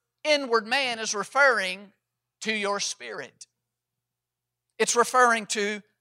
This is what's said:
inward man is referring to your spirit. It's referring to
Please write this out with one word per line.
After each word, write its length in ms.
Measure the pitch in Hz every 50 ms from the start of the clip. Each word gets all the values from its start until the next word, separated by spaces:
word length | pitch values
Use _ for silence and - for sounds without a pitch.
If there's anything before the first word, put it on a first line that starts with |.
| _ _ _ _ -
inward 440 | 302 302 285 277 247 233 226 214 220
man 320 | 247 277 277 254 233 220
is 160 | 220 208 208
referring 760 | 208 196 - - 262 285 269 240 214 190 185 185 190 208 190 _ _ _ _ _ _ _ _ _ _
to 120 | - 214 220
your 260 | 214 202 196 202 202
spirit. 680 | 190 - - - 240 240 214 180 135 117 - _ - - _ _ _ _ _ _ _ _ _ _ _ _ _ _ _ _ _ _ _ _ _ _ _ _ _ -
It's 180 | 220 - -
referring 500 | 233 226 - - 254 254 240 226 226 208 -
to 340 | - 226 202 202 214 208 - _ _ _